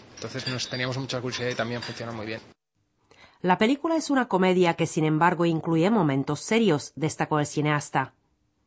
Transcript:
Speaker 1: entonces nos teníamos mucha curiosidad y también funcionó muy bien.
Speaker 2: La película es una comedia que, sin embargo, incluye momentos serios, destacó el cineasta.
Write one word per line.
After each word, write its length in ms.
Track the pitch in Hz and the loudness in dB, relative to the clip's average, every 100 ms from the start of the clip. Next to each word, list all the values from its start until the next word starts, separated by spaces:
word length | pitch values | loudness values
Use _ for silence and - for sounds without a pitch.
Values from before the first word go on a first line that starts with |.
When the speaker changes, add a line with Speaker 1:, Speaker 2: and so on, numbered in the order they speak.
| - | -20
Speaker 1:
entonces 340 | - 113 131 131 | -14 -10 -8 -8
nos 220 | 127 - | -8 -6
teníamos 280 | 127 131 127 | -6 -4 -4
mucha 220 | 131 127 | -6 -6
curiosidad 300 | 123 120 123 | -6 -6 -4
y 60 | 123 | -4
también 260 | 113 120 | -4 -6
funcionó 320 | - 110 117 | -8 -10 -10
muy 140 | 117 107 | -8 -8
bien. 140 | 110 - _ _ _ _ _ _ - - _ | -10 -14 _ _ _ _ _ _ -20 -20 _
Speaker 2:
La 160 | 180 185 | 0 2
película 380 | 220 277 330 320 | 2 2 0 -2
es 160 | - | 0
una 160 | 262 240 | 0 2
comedia 480 | 185 185 185 170 165 | 2 4 4 4 2
que, 100 | 160 | -2
sin 200 | 165 156 | 0 2
embargo, 400 | 156 170 156 170 | 4 2 4 2
incluye 440 | 160 165 160 185 | 0 0 2 4
momentos 520 | 226 156 135 135 147 | 4 2 2 -2 -4
serios, 500 | - 220 208 147 - 135 | 0 2 4 2 -2 -4
destacó 440 | 156 - 151 151 | -4 -2 0 0
el 80 | 143 | 0
cineasta. 680 | 151 151 147 - 147 131 _ _ _ _ _ | 0 0 0 0 -2 -4 _ _ _ _ _